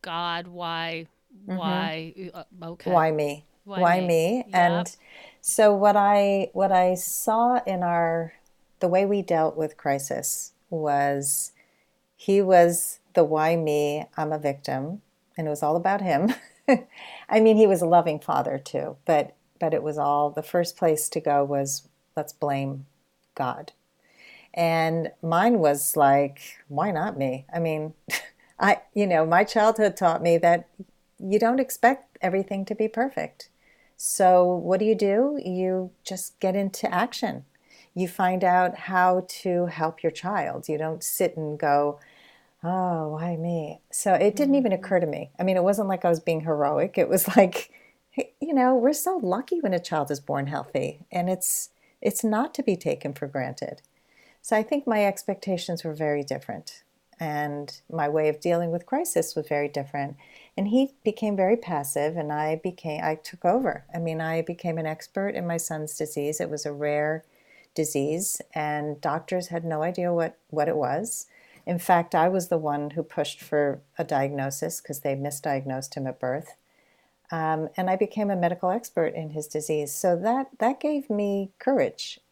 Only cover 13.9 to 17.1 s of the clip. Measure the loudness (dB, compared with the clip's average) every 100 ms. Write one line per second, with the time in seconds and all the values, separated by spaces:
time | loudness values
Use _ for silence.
13.9 | -2 -8 -6 -4 -2 -2 -4 -6 -6 -6
14.9 | -10 _ _ _ -8 -4 -2 0 0 0
15.9 | 0 0 2 2 -2 -10 _ 2 2 0
16.9 | -20 -20